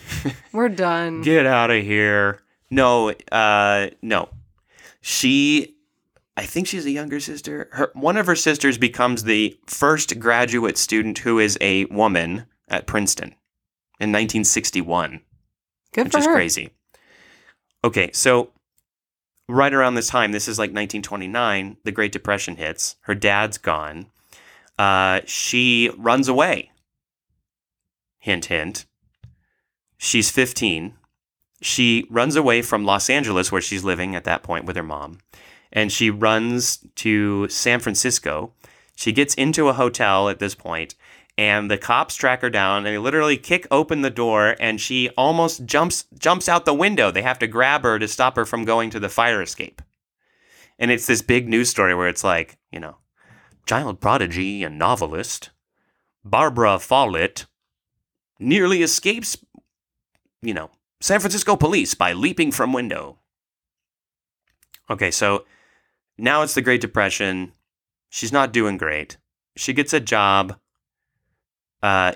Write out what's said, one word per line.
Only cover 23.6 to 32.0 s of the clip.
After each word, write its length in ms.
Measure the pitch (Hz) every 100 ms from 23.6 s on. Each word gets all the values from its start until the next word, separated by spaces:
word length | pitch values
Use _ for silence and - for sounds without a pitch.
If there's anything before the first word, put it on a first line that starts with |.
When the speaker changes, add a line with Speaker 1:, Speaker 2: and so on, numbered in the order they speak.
| 90 78 76 80 104 _ _ - - - _ -
Speaker 1:
Uh, 440 | 98 95 95 95 -
she 640 | - - 123 123 117 117 101
runs 300 | 117 131 131
away. 420 | 127 175 113 - _ _ _ _ _ _ _ _ _ _ _ _ _ _ _
Hint, 260 | - 90 -
hint. 400 | 85 82 - - _ _ _ - _ _ _ _ _ _ -
She's 340 | - 120 101
fifteen. 640 | 131 127 - 110 80 95 - _ _ _ _ _ _
She 440 | - - 120 113